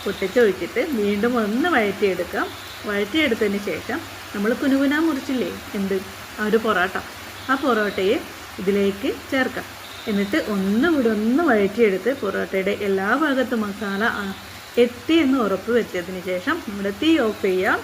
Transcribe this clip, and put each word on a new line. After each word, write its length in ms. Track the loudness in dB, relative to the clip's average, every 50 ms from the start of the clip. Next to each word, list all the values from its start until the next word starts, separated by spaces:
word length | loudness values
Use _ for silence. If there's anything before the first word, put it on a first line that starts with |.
| -4
പൊട്ടിച്ചൊഴിച്ചിട്ട് 760 | -6 -4 -4 -4 0 4 4 4 4 4 0 -4 -4 -2 -2 -2 0 0 0
വീണ്ടും 340 | 0 0 0 2 0 2 2 2 0
ഒന്ന് 260 | 0 0 0 2 2 2
വഴറ്റിയെടുക്കാം. 720 | 2 2 0 0 0 0 0 0 0 -4 -4 -4 -4 -4 -4 -6 -12 -14 -14 -14 -10 -6 -4
വഴറ്റിയെടുത്തതിന് 720 | -2 -2 -2 0 0 0 2 2 2 2 0 0 0 -2 -2 -4
ശേഷം 300 | -6 -6 -6 -6 -6 -8 -8 -10 -14 -14 -14 -10 -6
നമ്മൾ 180 | -2 0 0 0 2
കുനുകുനാ 360 | 2 2 4 4 4 2 2 2 2
മുറിച്ചില്ലേ 440 | 2 0 -2 -4 -4 -2 -2 -2 -4 -6 -8 -12 -8 -4 -4
എന്ത്, 180 | -2 0 -2 -2 -4 -6 -14 -14 -14 -14 -8 -4
ആ 40 | -2 2
ഒരു 80 | 2 2 2
പൊറോട്ട, 320 | 2 2 2 2 0 0 -6 -8 -8 -14 -14 -14 -14 -14 -14 -2 -2
ആ 20 | 0 0 2
പൊറോട്ടയെ 540 | 2 2 4 2 0 0 0 2 2 2 2 0 -8 -14 -16 -16 -16 -10 -4
ഇതിലേക്ക് 480 | 0 2 2 4 4 2 0 0 -2 -4 -4 -4 -6 -2
ചേർക്കാം. 340 | 0 2 2 0 -2 -6 -10 -10 -12 -16 -16 -14 -14 -12 -6 -2
എന്നിട്ട് 260 | 0 0 0 2 2 0 0 0 0
ഒന്നുകൂടി 540 | 0 2 2 2 4 4 4 4 4 4 2 2
ഒന്ന് 280 | 2 2 2 4 4 4 4
വഴറ്റിയെടുത്ത് 640 | 4 4 4 2 4 4 4 4 4 2 0 0 -2 0
പൊറോട്ടയുടെ 520 | -2 -4 -2 -2 -4 -2 -2 0 0 0 -2 -2 0 0
എല്ലാ 220 | 0 0 2 2 2 2 2
ഭാഗത്തും 380 | 2 2 2 0 0 0 -2 -2
മസാല, 380 | -2 -4 -6 -4 -4 -2 0 0 0 -2 -2
ആ, 20 | -6 -6 -8 -10 -12 -16 -16 -16 -16 -4 4 4 4
എത്തി 320 | 4 2 -8 -2 2 4 4 4
എന്ന് 140 | 4 4 2 2
ഉറപ്പ് 260 | 2 0 -2 0 0 0 0
വെച്ചതിന് 400 | 0 0 -4 -6 -6 -6 -8 -8 -6 -4
ശേഷം 260 | -4 -4 -2 -2 -4 -2 -4 -8
നമ്മുടെ 240 | -8 -4 -4 -4 -4 0
തീ 100 | 2 4 4 4 4
ഓഫ് 160 | 2 0 0 0 0
ചെയ്യാം. 320 | 2 2 2 2 0 0